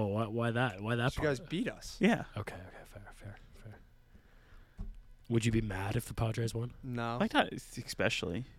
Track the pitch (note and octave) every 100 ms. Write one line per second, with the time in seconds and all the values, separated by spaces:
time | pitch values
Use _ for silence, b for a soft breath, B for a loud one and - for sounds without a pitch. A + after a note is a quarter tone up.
0 | G#2+ G#2 A2+ A#2 A#2 A#2 B2+ F#2+ G#2+ A#2+
1 | A#2+ - D3+ C3+ E3+ E3 A3+ - - -
2 | G3 G#3+ - - G#2 F2+ F#2 - - -
3 | G2+ - G#2 G2+ - - A2 G#2 - -
4 | - b b b b b b b - -
5 | - - - A#2 A2+ A2+ A2 F#2+ G2+ A2+
6 | - - A2+ A2 A#2 A2+ A#2+ - C3+ A#2+
7 | A#2 A#2+ G#3+ D4+ - - - - - -
8 | G2 - F2 E2+ C3